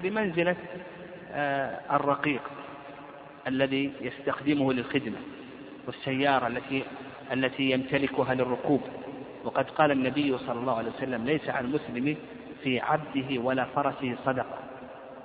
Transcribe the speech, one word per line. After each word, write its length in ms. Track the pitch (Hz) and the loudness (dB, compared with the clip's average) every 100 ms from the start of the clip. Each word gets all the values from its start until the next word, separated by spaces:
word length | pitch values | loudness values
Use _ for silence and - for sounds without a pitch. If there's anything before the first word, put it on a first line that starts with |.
بمنزلة، 520 | 185 214 202 170 170 180 - - - - - - - | 0 0 2 2 2 2 -4 -12 -12 -14 -14 -14 -8
آه، 460 | 143 143 139 127 85 - | -2 2 2 0 -4 2
الرقيق 500 | 143 143 135 147 127 - - - - - - - - - - 131 | 4 4 4 2 0 -4 -10 -12 -12 -14 -14 -16 -16 -16 -8 -2
الذي 440 | 131 135 135 139 135 | 2 4 4 0 -2
يستخدمه 720 | 123 - - - 135 147 135 | -8 -4 -4 0 2 4 4
للخدمة، 440 | 127 117 139 120 95 - - - - - - 127 | 4 2 0 0 -6 -8 -12 -14 -14 -14 -12 -10
والسيارة 600 | - 139 131 139 131 120 | -6 -2 2 4 4 4
التي، 360 | 123 113 135 127 - - - 135 | -2 -2 -2 -2 -8 -12 -12 -2
التي 380 | 131 131 131 135 | 2 2 2 4
يمتلكها 600 | 131 131 143 135 - 127 | 4 4 2 2 2 2
للركوب. 480 | 127 123 123 - 139 - - - - - - | 4 2 2 4 2 2 -8 -10 -10 -12 -8
وقد 260 | 117 139 127 | -2 0 0
قال 220 | - 151 | 4 4
النبي 460 | 139 131 139 143 127 | 6 2 2 2 2
صلى 220 | - 120 | 0 -2
الله 180 | 127 113 | 0 0
عليه 120 | 113 | -2
وسلم: 360 | - 131 120 117 | -4 -2 -2 0
"ليس 240 | 156 - | 0 0
على 180 | 135 123 | -2 0
المسلم 480 | 147 135 123 139 151 - - - - | -2 -2 -2 0 -2 -6 -14 -14 -4
في 160 | 139 123 | 0 2
عبده 640 | 110 151 147 139 131 131 | 2 0 2 -4 0 0
ولا 240 | 123 131 127 | 2 2 2
فرسه 500 | 147 143 - 131 113 135 | 2 0 0 -2 0 0
صدقة". 320 | 127 - - - - - - - - | 0 -2 -6 -10 -12 -14 -14 -14 -14